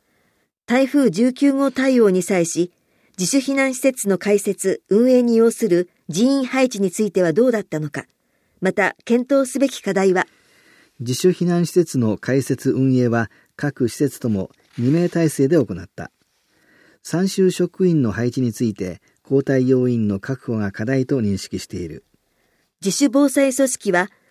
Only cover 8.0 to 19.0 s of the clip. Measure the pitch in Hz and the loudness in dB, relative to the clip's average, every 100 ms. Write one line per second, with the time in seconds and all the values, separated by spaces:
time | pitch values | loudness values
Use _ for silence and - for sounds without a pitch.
8 | - _ _ _ _ - 185 185 185 - | -12 _ _ _ _ -4 -4 0 -2 -2
9 | - 240 247 277 262 269 277 - - 190 | -2 -2 2 0 0 0 -2 -2 -4 0
10 | 196 185 - _ _ _ _ _ _ - | 2 2 -2 _ _ _ _ _ _ -12
11 | 120 131 180 175 175 175 165 185 165 131 | -8 0 0 0 0 0 0 0 0 0
12 | 113 101 - 135 127 127 135 131 135 127 | -2 -2 -2 -2 -2 -4 -2 0 0 2
13 | 123 117 110 _ _ - 147 - 120 - | 2 0 -4 _ _ -8 -8 -4 -4 -2
14 | 143 - 123 101 90 _ _ - 123 160 | -4 -2 -4 -4 -6 _ _ -4 0 0
15 | 175 170 160 - 135 170 110 92 92 - | 0 0 -2 0 2 2 0 -6 -12 -16
16 | 78 _ _ _ _ _ _ _ _ _ | -16 _ _ _ _ _ _ _ _ _
17 | - 160 190 - 185 - 180 - 185 160 | -8 -2 -2 2 0 2 -4 0 2 2
18 | 120 95 120 135 123 - 120 101 92 85 | 0 0 -4 -2 -4 -2 -4 -4 -8 -10